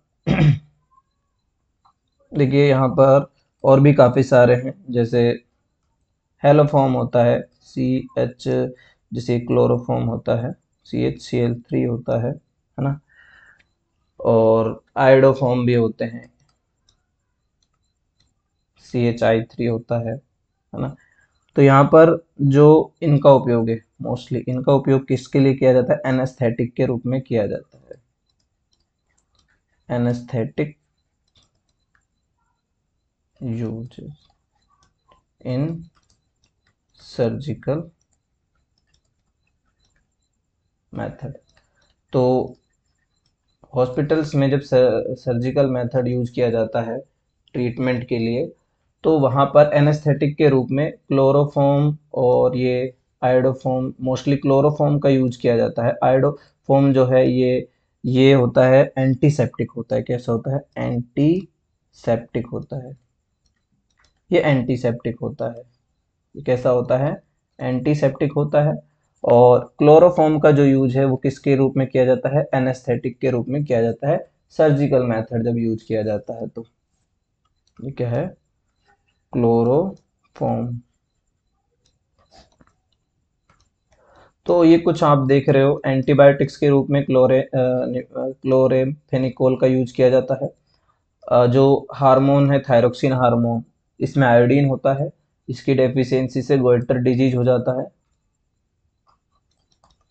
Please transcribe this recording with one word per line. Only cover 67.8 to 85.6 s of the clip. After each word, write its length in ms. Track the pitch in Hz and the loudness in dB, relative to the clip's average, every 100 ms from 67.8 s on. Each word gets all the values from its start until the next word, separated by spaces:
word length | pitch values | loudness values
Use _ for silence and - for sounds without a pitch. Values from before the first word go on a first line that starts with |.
| 143 147 135 135 139 | -2 -2 -2 -2 -4
होता 300 | 143 147 147 | -4 -2 0
है। 280 | 151 156 - _ _ _ | 0 -4 -12 _ _ _
और 520 | - 120 123 123 - - | 2 4 6 4 0 0
chloroform 600 | 151 156 175 175 156 156 | 6 8 6 4 0 2
का 120 | 156 | 2
जो 140 | 143 139 | 4 4
यूज़ 320 | 135 135 131 | 2 0 0
है 80 | 139 | -2
वो 120 | 131 | -2
किसके 380 | 139 139 147 135 | -4 -4 -2 0
रूप 180 | 135 135 | 0 0
में 100 | 131 | -2
किया 180 | 131 127 | 0 2
जाता 340 | 127 131 143 | 0 0 -2
है? 100 | - | -2
Anesthetic 680 | 135 131 127 - 120 127 117 | -2 -2 -4 -4 -4 -6 -6
के 100 | 131 | -4
रूप 180 | 123 123 | -2 -4
में 160 | 143 | -6
किया 180 | 147 120 | -2 -2
जाता 280 | 113 113 139 | -2 -2 -4
है, 220 | 185 - _ _ | -4 -6 _ _
Surgical 540 | - 156 143 139 131 | 0 0 2 0 0
method 400 | 123 110 110 120 | 0 -4 -4 -4
जब 140 | 117 117 | -2 -2
यूज़ 280 | 113 110 - | -4 -6 -6
किया 180 | 110 | -4
जाता 300 | 107 104 - | -4 -6 -8
है 140 | 117 113 | -12 -12
तो। 180 | 117 117 _ _ _ _ _ _ _ _ _ _ - | -14 -20 _ _ _ _ _ _ _ _ _ _ -18
ये 80 | 135 | -14
क्या 180 | 135 120 | -8 -6
है? 280 | 120 185 - _ _ _ _ _ _ _ _ _ | -4 -6 -12 _ _ _ _ _ _ _ _ _
Chloroform। 1500 | 131 117 117 117 139 190 - _ _ _ - 127 117 120 120 - _ _ _ _ _ _ _ _ _ _ _ _ _ _ _ _ _ _ _ _ _ _ _ _ _ _ _ _ _ _ _ _ _ _ _ - | -2 0 2 2 0 -2 -8 _ _ _ -10 -6 -6 -8 -12 -16 _ _ _ _ _ _ _ _ _ _ _ _ _ _ _ _ _ _ _ _ _ _ _ _ _ _ _ _ _ _ _ _ _ _ _ -2
तो 200 | 175 165 | 4 6
ये 140 | 165 | 6
कुछ 240 | 175 165 | 2 0
आप 140 | 156 143 | 2 2
देख 320 | 131 139 139 | 2 0 2
रहे 140 | 135 | 2